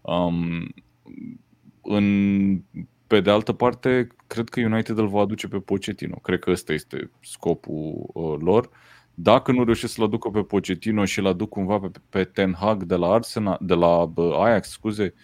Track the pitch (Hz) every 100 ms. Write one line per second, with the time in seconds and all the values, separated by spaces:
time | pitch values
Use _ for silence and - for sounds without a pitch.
0 | - 87 87 85 85 85 85 - _ _
1 | - - - - _ _ _ _ - 104
2 | 101 101 101 98 98 92 - - 87 _
3 | - 107 95 107 107 113 123 120 131 127
4 | 120 _ - 117 113 - 113 110 110 110
5 | 107 104 101 107 101 98 - 98 - 101
6 | 76 - - 90 - 90 - 78 - 67
7 | 73 _ - - 85 82 - 78 78 76
8 | - - 80 76 82 107 127 _ _ -
9 | _ - 85 123 - 127 117 113 117 -
10 | 110 107 113 104 95 101 90 90 110 107
11 | 98 - 98 90 107 - 95 104 95 -
12 | _ 98 92 - 95 87 104 107 87 90
13 | 87 113 117 - 104 90 92 85 85 85
14 | 82 82 85 73 107 107 - - 110 107
15 | 95 -